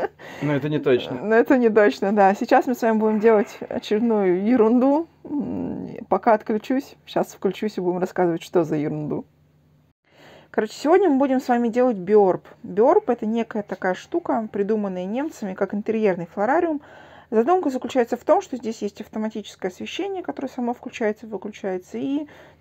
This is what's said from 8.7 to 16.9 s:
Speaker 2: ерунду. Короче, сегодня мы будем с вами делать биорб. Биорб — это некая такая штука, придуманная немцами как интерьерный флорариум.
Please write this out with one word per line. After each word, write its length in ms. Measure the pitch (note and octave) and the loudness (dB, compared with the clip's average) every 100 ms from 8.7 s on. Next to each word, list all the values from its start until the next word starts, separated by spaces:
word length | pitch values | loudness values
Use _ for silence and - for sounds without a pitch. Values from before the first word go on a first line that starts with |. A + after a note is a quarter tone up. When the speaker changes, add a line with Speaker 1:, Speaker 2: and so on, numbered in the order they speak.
| D#3 | -2
Speaker 2:
ерунду. 500 | D3 D3+ D3+ D#3 - _ _ _ _ _ _ _ _ _ - - _ | -4 -4 -6 -8 -8 _ _ _ _ _ _ _ _ _ -20 -20 _
Короче, 220 | - G#3+ | -4 -4
сегодня 380 | - C#4 F4+ F#4+ | -4 2 4 4
мы 80 | C4+ | 2
будем 200 | C#4 B3+ | 2 0
с 100 | B3+ | 0
вами 200 | A#3+ A#3+ | 0 0
делать 300 | A#3 B3+ G3+ | 2 0 0
биорб. 500 | F3+ G#3+ F#3+ E3+ - - | 2 4 4 2 -6 -18
Биорб — 480 | G#3+ F3+ B3 G#4 G#4 | -6 2 4 4 2
это 160 | A#3 G#3+ | -2 -2
некая 360 | A3+ A3+ G#3+ | -4 -4 -6
такая 300 | G3+ F#3+ F#3+ | -8 -4 -4
штука, 560 | F3+ - E4+ - C4 A3 | -4 -6 -6 -2 -4 -4
придуманная 540 | G3+ G3 G#3+ G3+ F3+ | -4 -2 -2 -2 -6
немцами 480 | F#3 A3+ D#4 - G3+ | -6 -6 -6 -8 -10
как 220 | F#3+ G3 | -4 -4
интерьерный 540 | G#3 G#3+ A3 G#3+ F3 E3+ | -4 -4 0 0 0 -4
флорариум. 480 | - G#3 D#4 F4 D4 - | -4 0 0 0 -4 -8